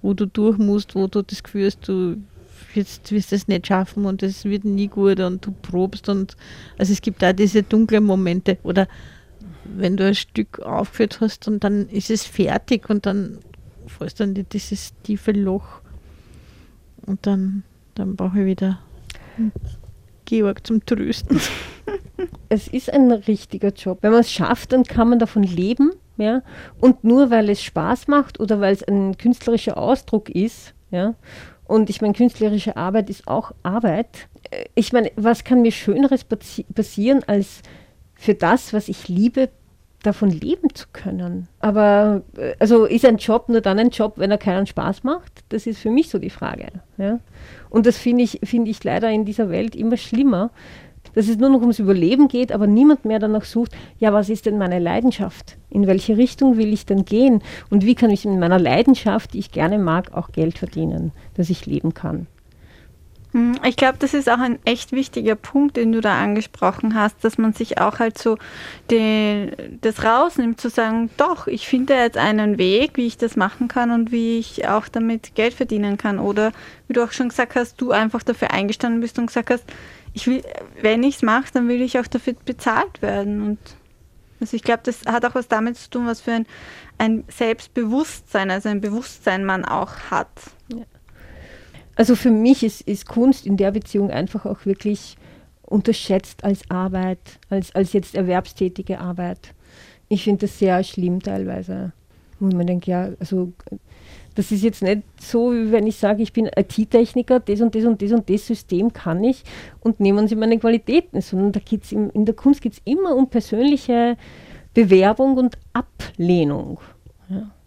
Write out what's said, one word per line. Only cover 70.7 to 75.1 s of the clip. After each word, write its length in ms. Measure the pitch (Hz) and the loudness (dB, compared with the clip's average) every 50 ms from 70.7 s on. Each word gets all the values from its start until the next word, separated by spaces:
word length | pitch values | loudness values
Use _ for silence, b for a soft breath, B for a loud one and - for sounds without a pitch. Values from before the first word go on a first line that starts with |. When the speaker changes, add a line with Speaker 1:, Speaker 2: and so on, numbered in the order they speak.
| - - 226 220 220 226 233 220 - - | -2 -2 -2 0 0 -2 -2 -4 0 0
Speaker 3:
doch, 300 | 285 320 339 - - - | 0 0 0 -2 -4 -8
ich 200 | - 226 - - | -8 -8 -4 -2
finde 260 | - 254 254 269 277 | -2 0 2 2 2
jetzt 220 | 262 240 233 233 - | 2 2 0 0 0
einen 400 | 123 202 214 214 214 208 208 190 | 0 2 2 2 2 0 0 2
Weg, 340 | 185 185 190 220 269 302 - | 2 2 2 2 2 0 0
wie 120 | - 247 233 | -2 -2 -2
ich 100 | - - | -2 -4
das 180 | - 226 - | -4 -4 0
machen 320 | 262 185 196 - - 247 233 | 0 -2 -2 -2 -4 -6 -4
kann 240 | - 254 240 240 | -2 -2 0 0
und 200 | 233 233 233 220 | 2 0 0 0
wie 280 | 240 233 226 226 233 233 | 0 -2 0 0 -2 -2
ich 280 | 226 - - - - - | -4 -6 -8 -6 -2 0
auch 200 | 196 214 208 - | 0 -2 -2 -4
damit 480 | - 226 226 226 | -6 -4 -2 -2